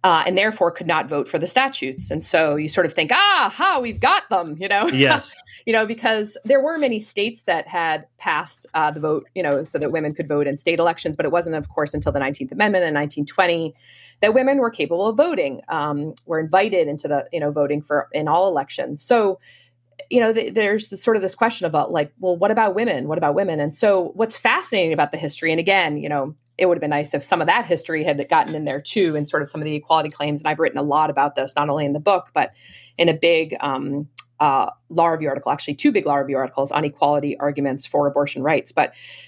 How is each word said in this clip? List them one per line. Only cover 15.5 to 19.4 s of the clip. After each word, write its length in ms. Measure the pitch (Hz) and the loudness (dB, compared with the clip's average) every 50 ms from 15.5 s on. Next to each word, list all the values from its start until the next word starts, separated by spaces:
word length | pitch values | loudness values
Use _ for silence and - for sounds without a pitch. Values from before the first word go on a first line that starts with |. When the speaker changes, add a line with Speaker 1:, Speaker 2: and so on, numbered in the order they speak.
| 131 - - - | -4 -8 -8 -6
Speaker 1:
um, 440 | 160 156 147 151 147 143 147 156 151 - _ | -4 -2 -2 -2 -2 -4 -6 -8 -10 -14 _
were 140 | - 165 156 | -6 -4 -4
invited 480 | 160 156 165 190 202 220 190 180 160 | -2 2 4 4 4 4 2 0 0
into 200 | 147 147 151 - | 0 -2 -6 -4
the, 200 | 147 147 139 139 - - | -2 -2 -2 -2 -4 -6
you 60 | 165 | -2
know, 120 | 147 147 | -2 -2
voting 300 | 147 151 143 143 147 151 | 0 0 0 0 0 -4
for, 260 | 147 - 147 147 - - - | -2 0 0 0 0 -2 -4
in 140 | 151 151 | -4 0
all 200 | 151 156 175 190 | 2 2 4 4
elections. 540 | 196 170 143 139 - - - 131 127 143 147 | 2 2 -2 -4 -4 -6 -8 -6 -6 -6 -8
So, 380 | - - 247 233 214 196 190 - | 0 2 4 4 4 2 -2 -4